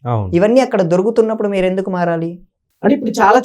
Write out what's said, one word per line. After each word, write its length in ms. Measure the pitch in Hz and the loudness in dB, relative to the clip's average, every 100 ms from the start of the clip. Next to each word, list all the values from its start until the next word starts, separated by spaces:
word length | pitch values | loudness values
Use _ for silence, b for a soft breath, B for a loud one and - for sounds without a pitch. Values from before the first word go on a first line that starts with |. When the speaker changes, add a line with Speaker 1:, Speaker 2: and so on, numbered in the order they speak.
| 123 | -4
Speaker 1:
అవును. 300 | 117 98 170 | -4 -2 0
Speaker 2:
ఇవన్నీ 240 | 208 247 | 2 2
అక్కడ 220 | 254 214 | 2 0
దొరుకుతున్నప్పుడు 640 | 175 180 196 226 220 220 208 | 0 0 0 0 0 0 -4
మీరు 180 | 196 185 | -2 -2
ఎందుకు 240 | 185 196 | -2 -4
మారాలి? 500 | 180 175 165 165 175 _ _ _ _ | -4 -2 -4 -6 -10 _ _ _ _
Speaker 1:
అంటే 100 | - | 0
ఇప్పుడు 160 | 277 285 | 0 -2
చాలా 320 | - 208 240 | 0 4 4